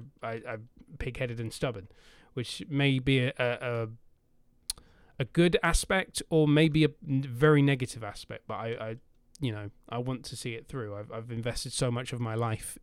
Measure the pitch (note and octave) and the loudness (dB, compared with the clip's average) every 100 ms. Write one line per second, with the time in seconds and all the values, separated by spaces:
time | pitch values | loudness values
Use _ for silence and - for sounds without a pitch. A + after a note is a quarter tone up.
0 | - - A#2 A2+ A#2 A2 A#2 - - E3 | -8 -12 -10 -8 -8 -12 -12 -20 -16 -10
1 | - B2 B2+ A#2 A2+ - C#3+ G#2+ F#2+ - | -8 -4 -6 -4 -8 -4 -4 -4 -12 -20
2 | - - _ - A#2+ - - C#3 C#3 C3 | -20 -20 _ -8 -8 -8 -4 2 2 2
3 | B2+ C3+ B2 - B2 A#2+ B2+ A#2 A2+ A2+ | 2 2 2 0 0 -2 -4 -4 -4 -10
4 | - _ _ _ _ _ - - - _ | -20 _ _ _ _ _ -14 -14 -16 _
5 | _ - B2+ - F3 F#3+ E3+ - - F#3+ | _ -8 -2 4 4 4 4 2 2 0
6 | - - - D#3+ D3+ D3 D#3+ D3+ D3+ - | 0 -6 0 4 6 6 6 6 4 2
7 | C#3+ C3+ C#3 A#2+ D3+ D3 C#3 C3+ B2+ A#2 | -2 0 0 4 6 8 6 4 -2 -6
8 | G#2 - - A2 - G#2 A2+ A#2 A2 A2+ | -10 -12 -12 -12 -8 -6 -6 -6 -6 -10
9 | _ _ _ - C3 G#2 G#2 - - A#2+ | _ _ _ -6 -6 -4 -8 -14 -8 -6
10 | B2 B2+ - - B2 A2+ - C#3 G#2+ G2+ | -4 -6 -8 -10 -8 -10 -10 -10 -8 -10
11 | G#2+ A#2 A2+ A2+ A#2 A2+ B2+ - C3 A#2+ | -10 -10 -8 -6 -4 -4 -6 -2 0 0
12 | B2+ B2 A#2 A2 A#2 A2 - - | -4 -4 -4 -2 -2 -2 -6 -10